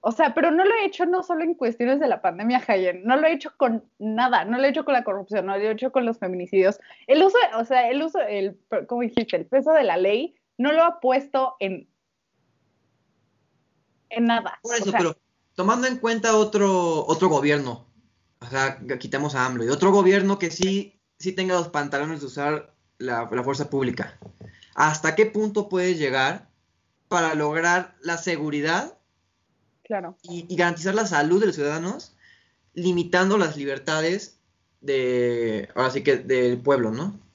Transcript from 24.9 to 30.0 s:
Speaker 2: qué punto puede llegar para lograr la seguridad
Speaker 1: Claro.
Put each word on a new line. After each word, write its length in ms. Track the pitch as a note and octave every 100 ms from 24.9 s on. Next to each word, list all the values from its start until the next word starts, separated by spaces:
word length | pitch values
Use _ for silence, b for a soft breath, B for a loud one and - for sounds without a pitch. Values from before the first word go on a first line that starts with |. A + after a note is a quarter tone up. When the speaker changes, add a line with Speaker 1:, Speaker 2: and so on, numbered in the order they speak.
| D#3 D#3+
Speaker 2:
qué 120 | D#3+ G#3+
punto 420 | G#3 G#3+ G#3 G3+
puede 260 | F#3 F3+
llegar 540 | E3+ C#3+ C3 C3 F3+ - _ _ _ _ _ _
para 260 | F3+ E3
lograr 640 | D#3 D3 D#3+ E3+ F3+ F3+ _
la 140 | E3 E3+
seguridad 800 | F3 E3 D3+ D3 D3+ F3 D4 - _ _ _ _ _ _ _ _
Speaker 1:
Claro. 340 | _ G#3